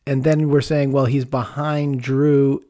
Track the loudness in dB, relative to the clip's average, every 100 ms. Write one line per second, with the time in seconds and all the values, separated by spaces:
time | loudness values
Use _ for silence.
0 | -4 -2 2 2 2 2 2 0 0 0
1 | 0 0 -2 -4 -6 -6 -4 -4 -4 -4
2 | -4 0 2 4 2 0 -4